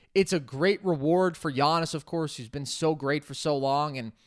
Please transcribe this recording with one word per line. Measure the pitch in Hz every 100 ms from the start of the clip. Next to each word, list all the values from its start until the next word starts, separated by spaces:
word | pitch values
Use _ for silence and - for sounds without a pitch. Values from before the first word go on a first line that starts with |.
| _
it's | 190 185
a | 175
great | 127 135 180 202
reward | 190 156 147 175 185 165
for | 160
Giannis, | 131 143 165 165
of | 156 -
course, | 170 151 -
who's | 113
been | 143 131
so | - 160
great | 151 135 147
for | -
so | 135 156 143
long, | 135 143 151 135
and | 113 -